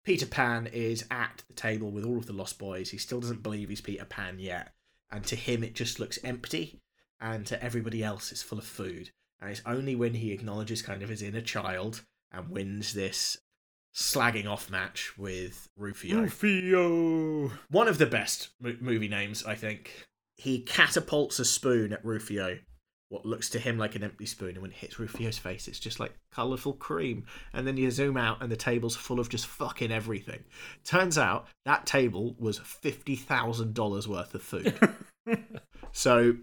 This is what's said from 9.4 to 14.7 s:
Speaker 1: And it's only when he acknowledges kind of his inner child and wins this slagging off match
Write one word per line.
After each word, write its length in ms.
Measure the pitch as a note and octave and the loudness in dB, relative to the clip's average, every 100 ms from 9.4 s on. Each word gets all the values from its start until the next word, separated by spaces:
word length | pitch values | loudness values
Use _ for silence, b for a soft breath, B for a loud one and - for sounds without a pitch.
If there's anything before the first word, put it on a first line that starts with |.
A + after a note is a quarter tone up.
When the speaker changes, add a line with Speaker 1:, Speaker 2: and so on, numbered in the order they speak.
Speaker 1:
And 80 | G2 | -10
it's 120 | G#2 A2+ | -8 -4
only 300 | B2 C#3 B2 | -2 0 2
when 200 | A#2 A2+ | 2 2
he 180 | A2 | -2
acknowledges 480 | G2 A2 G#2 A2 A2 | -2 -4 -4 -4 -4
kind 200 | - G2 | -4 -6
of 60 | G2+ | -6
his 140 | G#2+ | -6
inner 180 | G2+ A2 | -6 -6
child 600 | A#2 A2 G2 F#2 G2+ A2+ - _ _ | -4 -2 -2 -2 -4 -6 -12 _ _
and 180 | F#2 E2+ | -12 -8
wins 440 | G2 G2 G2+ G2 | -6 -4 -4 -4
this 440 | G2+ F#2+ - - - _ _ _ _ _ - | -2 -2 0 -2 -4 _ _ _ _ _ -2
slagging 520 | - D3 A#2 A2 G#2 | 0 4 4 4 0
off 220 | G2+ | -4
match 480 | - | -4